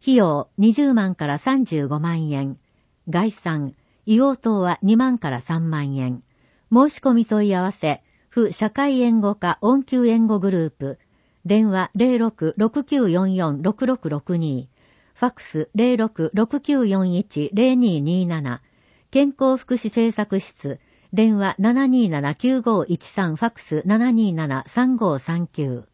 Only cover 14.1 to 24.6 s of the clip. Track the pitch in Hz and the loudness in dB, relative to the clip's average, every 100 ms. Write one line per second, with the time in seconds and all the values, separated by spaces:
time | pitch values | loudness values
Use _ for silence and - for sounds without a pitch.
14.1 | 147 - 175 160 131 131 _ _ _ _ | -6 -4 -4 -2 -4 -8 _ _ _ _
15.1 | _ 247 - - 156 151 208 247 247 220 | _ -6 -6 -10 -8 -6 0 0 2 -2
16.1 | - 160 196 226 285 285 285 226 196 185 | -2 -4 0 -2 -2 -2 0 2 0 0
17.1 | 175 - - 147 202 254 254 240 165 143 | -2 -4 -6 -4 0 2 2 2 0 0
18.1 | 180 180 165 139 123 _ _ _ _ _ | 0 -2 -4 -6 -8 _ _ _ _ _
19.1 | 262 285 269 262 262 - 254 214 233 226 | 0 0 0 0 0 -2 -6 -2 0 0
20.1 | 220 208 190 - - 139 117 _ _ _ | -2 -4 -4 -6 -12 -12 -12 _ _ _
21.1 | 185 220 208 196 - 208 247 269 254 220 | 2 2 2 -2 0 2 2 2 2 2
22.1 | 151 143 151 247 262 233 214 151 170 - | 0 -2 -2 0 0 0 0 0 -4 -6
23.1 | - 180 156 233 - - 156 180 220 240 | -4 -4 -2 -4 -6 -6 -4 0 0 2
24.1 | 233 214 165 156 135 | 2 0 0 -4 -4